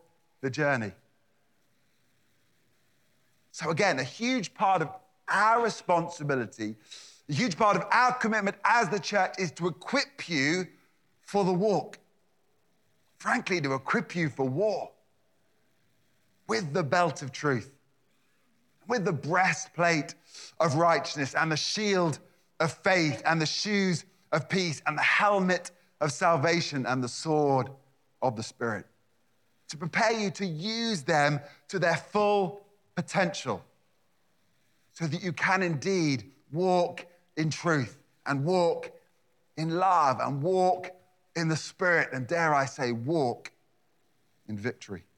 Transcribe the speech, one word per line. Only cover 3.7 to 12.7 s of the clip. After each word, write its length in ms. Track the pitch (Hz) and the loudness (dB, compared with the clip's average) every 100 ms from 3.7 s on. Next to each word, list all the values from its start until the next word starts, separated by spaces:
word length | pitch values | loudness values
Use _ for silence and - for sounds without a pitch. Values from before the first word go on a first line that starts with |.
| 165 196 139 | 2 2 2
a 60 | |
huge 500 | - - 233 262 175 | -4 -4 -2 -2 -4
part 260 | - 208 185 | 0 2 2
of 80 | 156 - - _ - | 0 -6 -20 _ -4
our 340 | 190 214 233 | 2 4 4
responsibility, 1120 | 226 - - 170 165 - 143 135 107 - 107 110 - - - - - | 2 -2 0 0 0 -6 -2 -2 -2 -6 -8 -8 -16 -20 -20 -20 -6
a 40 | |
huge 240 | 151 240 156 | -2 -2 2
part 180 | 214 185 | 4 4
of 80 | - | 2
our 220 | 220 247 | 4 4
commitment 420 | 254 220 220 196 - | 2 0 0 -2 0
as 240 | 202 233 202 | 2 4 2
the 100 | 202 | -2
church 360 | - 202 185 - | -2 0 0 -2
is 140 | 180 | -6
to 140 | - 175 | -4 -6
equip 600 | - - 277 269 - - | -6 -2 -2 -2 -10 -4
you 400 | 156 139 180 185 - _ _ _ _ | 0 2 0 -4 -12 _ _ _ _
for 240 | - 202 | -4 0
the 80 | 185 | 2
walk. 460 | 180 214 175 - - _ _ _ _ _ _ _ | 2 2 0 -2 -14 _ _ _ _ _ _ _